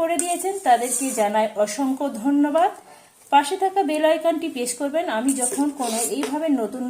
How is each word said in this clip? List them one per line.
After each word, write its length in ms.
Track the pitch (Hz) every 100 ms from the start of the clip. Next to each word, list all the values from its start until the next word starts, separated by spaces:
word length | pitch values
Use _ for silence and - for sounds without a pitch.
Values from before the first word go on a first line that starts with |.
করে 140 | 330 339
দিয়েছেন 300 | 349 349 370 392 294
তাদেরকে 380 | 233 247 254 269 233
জানাই 280 | 208 214 220 202
অসংখ্য 420 | 214 240 269 262 285 233
ধন্যবাদ। 480 | 240 285 294 302 370 - - - - _ -
পাশে 240 | 285 285 381
থাকা 180 | 381 392 294
বেল 140 | 302 311
আইকনটি 360 | 320 330 320 330 262
প্রেস 160 | 240 -
করবেন। 260 | 285 302 349 220
আমি 140 | 254 254
যখন 260 | 247 254 294 277
কোনো 200 | 240 226 226 226
এইভাবে 300 | 285 294 320 262
নতুন 220 | 220 254